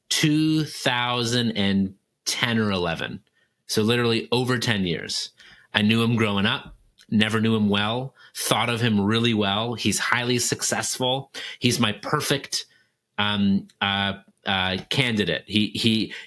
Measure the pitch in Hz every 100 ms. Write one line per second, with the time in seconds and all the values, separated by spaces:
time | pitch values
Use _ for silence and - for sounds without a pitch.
0 | - - 156 151 156 156 151 - 143 123
1 | 123 123 117 123 117 104 98 98 95 -
2 | _ _ - - 123 113 107 95 87 78
3 | 64 - _ _ _ _ - - 107 120
4 | 120 113 110 120 127 123 123 104 90 76
5 | 50 - - - - - _ 104 107 113
6 | 117 113 110 101 104 131 - - _ _
7 | - 107 107 110 113 110 104 101 104 120
8 | 135 - - - - 113 117 117 120 104
9 | 98 113 117 107 101 101 120 120 107 92
10 | - 120 123 123 - 123 - 110 - -
11 | 127 135 135 - - - 123 110 113 104
12 | - 151 - 139 - - - _ _ _
13 | _ - 104 104 101 98 - - 101 98
14 | 98 95 - _ - 95 92 92 - -
15 | 127 110 87 73 - 104 107 - 117 110
16 | 101 -